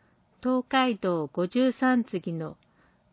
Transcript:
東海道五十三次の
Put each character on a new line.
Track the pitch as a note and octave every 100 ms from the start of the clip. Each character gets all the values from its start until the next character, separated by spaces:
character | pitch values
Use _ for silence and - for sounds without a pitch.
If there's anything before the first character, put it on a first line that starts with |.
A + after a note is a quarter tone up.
| _ _ _ _
東 | B3+ B3+ -
海 | C4+ B3+ G#3
道 | F#3+ E3+ D3
五 | - F3+
十 | B3 C4
三 | - B3+ B3
次 | A3+ F#3 F3+
の | E3 D#3 D#3+ _ _ _ _ _